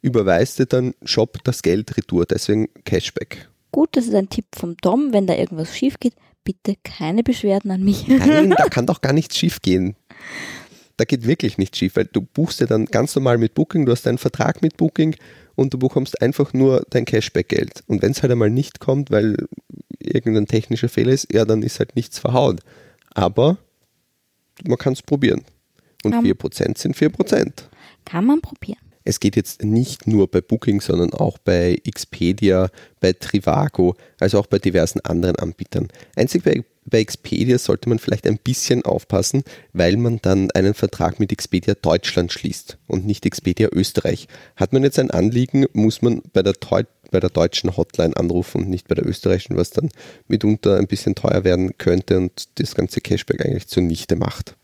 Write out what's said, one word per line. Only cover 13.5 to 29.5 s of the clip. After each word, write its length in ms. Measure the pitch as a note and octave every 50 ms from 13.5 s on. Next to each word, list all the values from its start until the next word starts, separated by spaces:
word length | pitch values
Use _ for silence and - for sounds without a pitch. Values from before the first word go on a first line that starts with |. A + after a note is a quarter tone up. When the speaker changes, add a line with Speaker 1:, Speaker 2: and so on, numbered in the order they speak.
| _
Speaker 1:
Booking, 320 | - D#3 _ - E3 C#3+
du 60 | B2+
hast 140 | A#2 - -
einen 120 | B2+ A#2+ -
Vertrag 420 | - C3 - - - - - -
mit 160 | - D#3+ -
Booking 400 | - E3 D#3+ _ - D#3+ D#3+ D3+ - - - - - - _ _
und 200 | - C3+ C3+ C3+
du 40 | B2+
bekommst 420 | B2+ C3 - C#3 C3 - - -
einfach 320 | - B2+ C3 - C#3+ -
nur 320 | - B2+ C3+ C3+ C3 - - _
dein 140 | - B2+ A#2
Cashback-Geld. 800 | - - G#2+ - - _ - - _ - - - - - - _
Und 160 | - - -
wenn's 200 | - - C#3 -
halt 100 | - C3
einmal 180 | B2 A#2+ A2+ G#2
nicht 300 | A2+ C3 D3 - _ -
kommt, 300 | - - C3 C#3+ C#3 -
weil 360 | G#2 G#2 G#2+ A2 G#2 - - - - - _ _ - - - _ - _
irgendein 480 | - - - A2+ - A2+ A2 A2 G#2
technischer 420 | - - A2+ - - A#2 A2 - A#2+
Fehler 240 | - A2 A2+ B2+
ist, 200 | C3 C#3 - _
ja, 120 | - G#2+ A2+
dann 180 | G#2+ A2 A2
ist 160 | G#2+ A2+ - -
halt 180 | - - _
nichts 220 | A#2+ A2 - - -
verhauen. 420 | - A#2+ A#2+ B2 C#3 D3+ A#2 E2 _ _ _ - - _ _ _ _ _ _
Aber 440 | G#2+ G2 F2 G#2+ - B2 D3+ F#3 - _ _ _ _ _ _ _ _ _ _ _ _ _ _ _ _ _ _ _ - -
man 140 | - B2 -
kann's 240 | - C#3 B2 -
probieren. 420 | - - - - C#3 G#2+ - - - _ _ _ _ _ _ _ _ _ _ _ -
Und 80 | G#2
Speaker 2:
Kann 120 | A#3+ A#3 A#3
Speaker 1:
vier 100 | G2 F#2+
Prozent 440 | - - - - - - - - -
sind 180 | - - F3+
vier 120 | - D3+ D#3
Prozent. 600 | - - F#3+ - - - - - - - - _ _ _ - - _ _ _
Speaker 2:
Kann 220 | - - E3+ G3+
man 140 | B3 D4 D#4+
probieren. 380 | - - - _ - - - _ _ _ _ _ _
Speaker 1:
Es 140 | - - -
geht 160 | - G2+ -
jetzt 260 | A2 G2 -